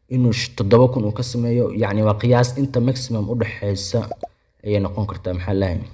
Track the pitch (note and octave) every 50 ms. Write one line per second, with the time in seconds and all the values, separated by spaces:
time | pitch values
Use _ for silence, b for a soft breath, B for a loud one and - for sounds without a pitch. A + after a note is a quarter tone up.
0 | _ - B2+ B2+ B2 A#2+ G#2+ - - - - - G2+ G2 - A#2 C3 B2 B2 B2
1 | G#2+ G#2 G#2 - B2 - - A#2+ A#2 A#2+ A#2 A#2+ A#2 - G2 G#2 A2+ G2 G2+ G#2
2 | G#2+ G#2+ G#2 G#2 A2 A#2+ B2 A#2+ B2 B2 - C#3 C#3 C3+ - B2+ A#2 B2+ C3 B2+
3 | - - A#2 A2 G#2 G#2 A#2+ A#2+ A2+ - - - - G2+ G2 G2 - - - A#2
4 | - - - - - - _ _ _ _ _ _ - G#2 G#2 G2+ G2 F2+ F#2+ G#2+
5 | G#2 G2+ F#2 - - F#2+ F2+ F2+ F2+ F#2+ G2 G2 G2 F#2 F2 F2 - -